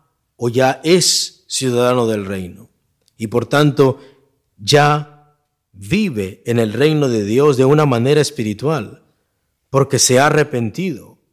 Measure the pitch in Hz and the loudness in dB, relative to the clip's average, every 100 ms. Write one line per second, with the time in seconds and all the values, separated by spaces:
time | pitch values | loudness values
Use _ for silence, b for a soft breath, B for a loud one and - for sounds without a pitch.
0 | _ _ _ - 120 123 131 - 156 180 | _ _ _ -8 -4 0 0 0 0 2
1 | - - - - - - 131 120 123 127 | 2 -2 -6 -12 -12 -6 -2 0 0 0
2 | 113 104 98 95 90 - - _ _ _ | 0 -4 -6 -8 -10 -16 -20 _ _ _
3 | _ - 110 117 113 143 151 131 135 B | _ -12 -6 -4 0 2 2 4 2 B
4 | B B B _ _ _ 101 143 147 151 | B B B _ _ _ 0 4 4 0
5 | 147 - _ _ _ _ _ 95 101 202 | -4 -18 _ _ _ _ _ -20 -6 -4
6 | 202 107 95 - 120 117 110 110 156 151 | -2 -4 -8 -8 -4 -2 -2 0 0 0
7 | 135 113 101 123 147 127 135 151 147 117 | 0 -2 -2 2 2 2 2 2 2 0
8 | 127 151 131 - 107 101 135 151 101 - | 2 2 0 -4 -6 -6 -6 -6 -8 -16
9 | _ _ _ _ _ _ _ 135 135 127 | _ _ _ _ _ _ _ -2 0 0
10 | - 127 147 151 147 120 110 156 185 107 | 2 2 2 2 -2 -4 -6 -6 -8 -8
11 | - _ _ | -14 _ _